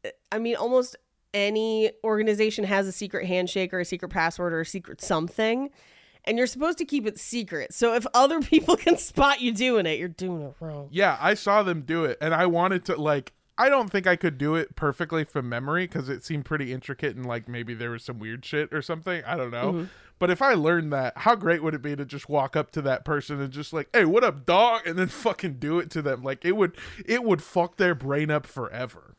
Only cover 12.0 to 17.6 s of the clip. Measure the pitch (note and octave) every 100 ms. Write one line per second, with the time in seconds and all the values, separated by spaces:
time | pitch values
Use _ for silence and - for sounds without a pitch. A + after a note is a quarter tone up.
12 | D3+ A#2 D#3 E3 F3+ E3+ F#3 F#3 F#3 D3+
13 | D3+ C#3+ - _ _ - C4 C#4 G#3+ G3
14 | F#3 F3 F3 C3 C#3+ E3 - - D3+ -
15 | E3 E3 D3+ C#3+ B2 A#2+ C3+ E3 F3+ D3+
16 | C3 C3+ - D3+ - D#3 C3 B2+ - C3+
17 | D3+ B2 B2 A#2 A2+ A#2+